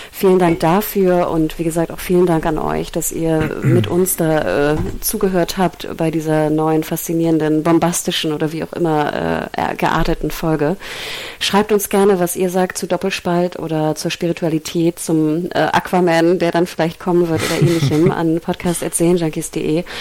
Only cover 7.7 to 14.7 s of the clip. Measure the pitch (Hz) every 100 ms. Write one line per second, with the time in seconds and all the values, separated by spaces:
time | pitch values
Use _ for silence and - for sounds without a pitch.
7.7 | 160 165 175 - 175 165 151 156 160 160
8.7 | - 165 151 147 - 82 82 - - -
9.7 | - - - 165 160 156 - 165 156 147
10.7 | 190 - - - - - - - 196 208
11.7 | 208 - 202 196 190 175 - 185 185 185
12.7 | - 175 175 196 - 185 175 180 - 160
13.7 | 156 156 151 170 - 175 170 170 156 -